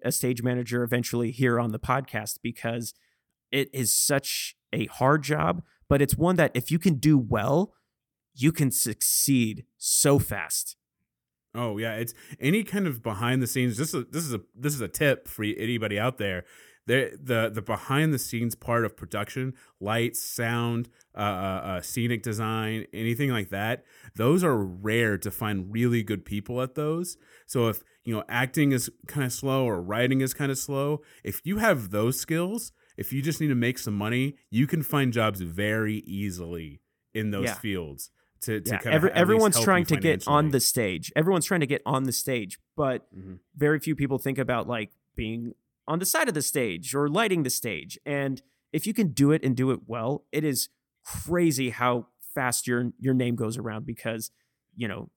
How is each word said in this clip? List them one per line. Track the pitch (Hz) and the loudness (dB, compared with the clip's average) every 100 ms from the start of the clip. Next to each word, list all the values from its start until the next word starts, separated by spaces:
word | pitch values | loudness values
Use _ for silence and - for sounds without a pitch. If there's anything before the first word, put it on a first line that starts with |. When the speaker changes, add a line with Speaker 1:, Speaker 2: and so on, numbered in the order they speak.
Speaker 1:
a | 120 | -2
stage | - 127 120 | -2 0 0
manager | 123 123 117 120 | 0 -2 0 -2
eventually | 120 123 117 120 117 | 0 0 0 0 -2
here | 123 131 117 | 2 2 4
on | 117 | 0
the | 110 | -2
podcast | - 131 127 110 107 - | -2 -2 -2 -6 -6 -6
because | 120 120 117 120 113 - _ _ _ _ - | -8 -6 -4 -4 -8 -12 _ _ _ _ -4
it | 135 135 | -2 -2
is | 135 113 | -2 0
such | - - 139 - - - - _ | 2 2 2 0 -6 -6 -12 _
a | - 110 | -4 -4
hard | - 131 156 | 2 4 4
job, | 139 151 160 175 - _ - | 2 0 0 -2 -6 _ 0
but | 139 | 2
it's | 143 - | 2 2
one | 170 180 | 4 4
that | 143 | 4
if | 123 - | 2 0
you | 160 | 2
can | 196 139 | 2 4
do | 147 147 | 6 6
well, | 113 110 110 151 208 _ _ _ _ _ _ | 4 0 2 2 0 _ _ _ _ _ _
you | 135 139 | 0 2
can | 160 139 | 4 2
succeed | - 120 104 - - - 131 110 101 - - | 2 -2 -2 0 2 4 4 2 -2 -14 -8
so | - - 147 139 | -2 2 6 4
fast. | - 101 78 - - - _ _ _ _ _ _ _ 117 | 2 -4 -4 -4 -6 -12 _ _ _ _ _ _ _ -4
Speaker 2:
Oh | 120 104 | -2 -2
yeah, | 113 110 | -2 -2
it's | 117 - - - | -6 -8 -16 -4
any | 135 202 | 2 2
kind | 208 202 180 | 0 -2 -2
of | 120 | -2
behind | 113 101 120 131 | -4 -2 2 2
the | 120 | 2
scenes. | 131 123 107 | 0 0 0
This | 143 | -2
is, | 151 123 | -4 -4
this | 151 | -6
is | 160 | -4
a, | 110 - 113 | -6 -8 -6
this | 143 | -4
is | 143 | -2
a | 107 | -4
tip | - 147 127 - | 0 2 2 -2
for | - | -4
anybody | 107 - 113 117 107 101 | -2 -2 -2 -2 0 0
out | 120 123 | 0 -2
there. | 101 90 - - - _ - | -4 -4 -8 -18 -20 _ 0
The, | 127 120 - | 2 0 -4
the, | 131 117 113 | -2 2 0
the | 107 | -2
behind | 95 104 - 135 160 | -4 -4 0 2 2
the | 135 | 0
scenes | - 117 117 - | -2 -2 -4 -4
part | - 117 110 | -2 0 0
of | - | -4
production, | 92 104 104 131 131 127 _ - | -8 -6 -6 -4 -6 -8 _ -8
lights, | 98 113 117 - | -2 0 0 -2
sound, | - - 117 120 117 117 120 _ _ - | -8 -4 -2 0 0 -2 -4 _ _ -4
uh, | |
uh, | 104 92 95 92 87 | -2 -2 -2 -4 -4
uh, | 92 | -6
scenic | - - 117 117 | -6 -2 -2 -2
design, | 117 107 110 110 110 110 - | -4 -4 -2 -2 -2 -4 -6
anything | 95 113 120 143 | -4 -2 0 0
like | 117 95 | -2 -2
that, | 98 107 127 _ - - - | -2 -2 -4 _ -20 -12 0
those | 120 180 | 2 4
are | 175 120 | 4 2
rare | 95 90 104 117 113 98 | -2 -4 0 2 2 2
to | 104 | -2
find | - 107 101 92 | -4 -2 -2 -2
really | 110 123 120 | 0 2 2
good | 104 101 - | 0 -4 -4
people | 104 101 123 | -6 -4 -4
at | 131 156 | -4 -4
those. | 151 165 175 - _ - - | -4 -2 -6 -10 _ -20 -4
So | 131 117 | 0 2
if, | 101 - _ - | 0 -8 _ -6
you | 110 | -4
know, | - | -2
acting | 120 131 156 143 | -2 0 2 2
is | 127 - - - | 2 -2 -10 -8
kinda | 147 127 | -4 -2
slow | - 139 135 127 | -2 -2 0 0
or | 92 | -2
writing | 90 107 127 135 | -2 0 2 2
is | 131 | 0
kinda | - 139 135 | -2 -2 -4
slow, | - 135 143 151 - - | -4 -2 -2 -4 -8 -14
if | - - | -10 -6
you | - 208 | -4 0
have | 226 151 98 | 2 2 0
those | 104 117 135 | 0 0 0
skills, | - 160 175 226 - _ _ - | -2 -2 -2 -4 -10 _ _ -12
if | - | -6
you | 135 | -4
just | 147 156 | -2 0
need | 151 | 2
to | 123 | 2
make | 120 127 | 2 0
some | - 101 | -2 -2
money, | 107 123 135 - - | 0 0 -2 -4 -2
you | 110 139 | 2 2
can | 160 | 2
find | 139 147 131 | 0 2 2
jobs | 117 110 98 | 2 2 0
very | 87 85 104 110 107 107 - | -4 -2 0 0 0 -2 -6
easily | 98 101 90 85 85 80 71 _ _ _ | -6 -4 -6 -8 -8 -10 -16 _ _ _
in | 113 107 | -4 -2
those | 98 92 | -2 -2
Speaker 1:
Yeah. | 98 | -2
Speaker 2:
fields. | 107 95 78 69 - _ _ - | -4 -4 -4 -10 -16 _ _ -10
To, | - 107 | -4 -4
to | 90 | -2
Speaker 1:
Yeah, | 185 | -2
Speaker 2:
kinda | - 156 | 2 2
Speaker 1:
every-, | 180 | 4
Speaker 2:
at | - | 4
least | |
Speaker 1:
everyone's | 180 220 214 - | 4 6 6 4
Speaker 2:
help | 202 | 4
Speaker 1:
trying | 180 | 4
Speaker 2:
you | 165 | 4
Speaker 1:
to | 156 | 2
get | 165 151 - | 2 2 4
on | 147 151 | 4 4
Speaker 2:
financially. | |
Speaker 1:
the | 135 | 4
stage. | - 131 104 85 - - | 2 2 0 -2 -2 0
Everyone's | 160 185 - | 2 2 2
trying | 180 | 0
to | 139 | 2
get | 139 - | 0 0
on | 135 131 | 0 0
the | |
stage, | - - 123 98 - _ - | -2 -2 -4 -4 -12 _ -2
but | 131 123 - 92 | -2 -2 -8 -18
Speaker 2:
Mm-hmm. | 95 92 _ - | -16 -16 _ 0
Speaker 1:
very | 147 156 | 2 2
few | - 147 | 0 0
people | 139 131 | 0 0
think | 139 135 | -2 -2
about, | 120 120 107 | 0 0 -2
like, | 120 107 _ _ - | -4 -6 _ _ -8
being | 110 117 117 - _ _ - | -6 -6 -8 -12 _ _ -4
on | 165 | -2
the | 185 | 0
side | 320 285 | 2 2
of | 151 | 0
the | |
stage | - 147 117 85 - 139 | 0 0 0 -2 -4 0
or | 147 | 0
lighting | 170 226 175 | 2 2 2
the | 131 | 0
stage. | - 120 82 76 - - | -2 -4 -8 -10 -12 -4
And | 143 139 131 _ _ _ | -2 -2 -4 _ _ _
if | 156 202 | -4 -2
you | |
can | 220 190 | 0 2
do | 127 139 | 4 4
it | 156 | 4
and | 135 123 | 2 2
do | 131 | 0
it | 120 - | 0 -4
well, | 117 113 143 _ | -6 -4 -4 _
it | 151 151 | -4 -2
is | 123 - _ _ _ | -2 -4 _ _ _
crazy | - - - 175 170 131 127 | -12 -10 -2 4 4 4 0
how | 110 123 123 117 _ - | 0 2 2 -2 _ -8
fast | - 127 120 - | -2 0 0 0
your, | 120 123 - | 0 0 -2
your | 135 127 | 2 2
name | 120 120 | 2 0
goes | 110 123 | -2 -4
around | 120 107 120 | -6 -8 -8
because, | 117 113 113 107 _ _ _ _ - | -8 -6 -6 -8 _ _ _ _ -8
you | 113 | -6
know, | 92 - | -6 -10